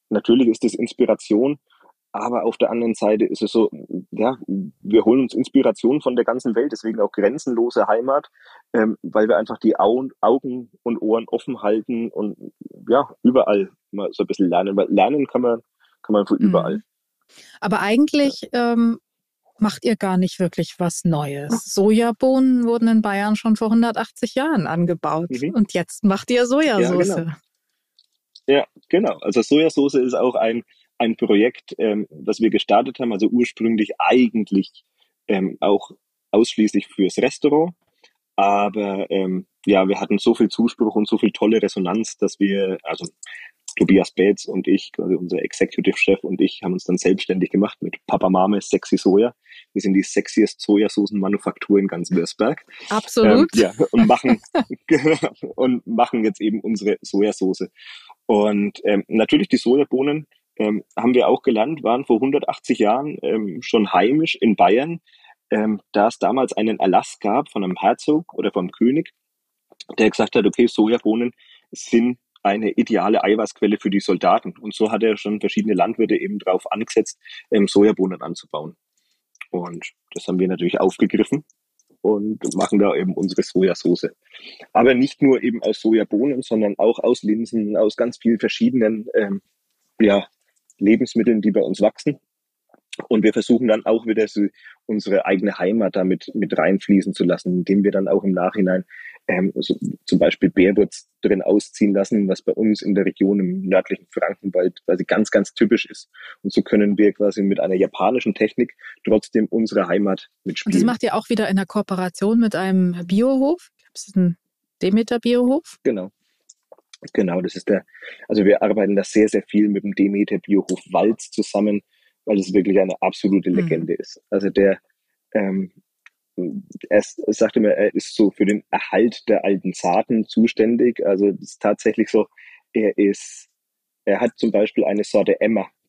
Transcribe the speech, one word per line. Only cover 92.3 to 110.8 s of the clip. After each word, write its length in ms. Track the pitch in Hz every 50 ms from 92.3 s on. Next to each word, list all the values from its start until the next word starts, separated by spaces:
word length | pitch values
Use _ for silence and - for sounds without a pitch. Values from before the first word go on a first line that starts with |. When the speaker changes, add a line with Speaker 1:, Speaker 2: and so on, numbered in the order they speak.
| _ _ _ _ _ _ _ _ _ _ _ _ - - -
Speaker 1:
Und 160 | - 120 110 101
wir 80 | 107
versuchen 360 | - 117 - - 120 113 127
dann 180 | 110 107 113 -
auch 200 | - 113 113 110
wieder 220 | 113 107 110 107
so 140 | - - 104 101 95 - _ - - - _ _
unsere 400 | - 110 104 - 98 101 95 -
eigene 320 | 92 101 92 107 101 95
Heimat 380 | - 90 95 110 113 104 92 -
damit 360 | 98 92 92 92 82 - - -
mit 240 | 110 98 - 92
reinfließen 560 | 78 78 87 98 98 - - 101 98 87 95 92
zu 100 | - 90
lassen, 360 | 87 85 - - 92 90 90
indem 240 | 85 - 98 101 98
wir 80 | 101
dann 180 | 101 95 98 -
auch 160 | 98 98 101
im 60 | 98
Nachhinein, 520 | 92 90 87 95 - 107 95 92 92 92 90 _ - - - - - - _
ähm, 260 | - 90 90 95 - -
so, 220 | 65 - - - - - - - - _
zum 140 | - 92 85
Beispiel 300 | - 78 - - - -
Bärwurz 600 | - 95 90 98 98 - 98 - - - - _ _ _
drin 200 | - 98 101 95
ausziehen 520 | - - 98 104 - - - - 107 101 98
lassen, 340 | 98 98 - 117 104 101
was 140 | 95 92 -
bei 100 | - -
uns 300 | - - 110 107 107 -
in 120 | - 104 98
der 120 | 101 92
Region 340 | 92 - - - 196 208 98
im 220 | 92 90 92 95
nördlichen 460 | 95 92 95 92 - - 98 - _ _
Frankenwald 720 | - - - 87 101 - - 98 - 90 92 92 - - -
quasi 220 | - 90 90 90
ganz, 260 | - 92 104 104 -
ganz 220 | - 104 95 - -
typisch 320 | - - - 117 - -
ist. 240 | - - - - _ _ - - - - _
Und 100 | - 101
so 100 | - 110
können 360 | - - 117 107 104 101 101
wir 160 | 101 104 101 -
quasi 280 | - 104 101 - 107
mit 200 | 98 98 98 -
einer 140 | 76 92 95
japanischen 580 | 92 95 - - - 92 104 127 127 - 113 98
Technik 420 | - 107 110 - - 120 - - _ - - - _ -
trotzdem 400 | 98 107 107 - - - 113 107
unsere 420 | - - 113 110 107 95 104 90
Heimat 420 | 87 87 101 101 98 95 - - -
Speaker 2:
Und 60 | _ _ -
das 20 |
Speaker 1:
mitspielen. 400 | 90 - - - 214 185 180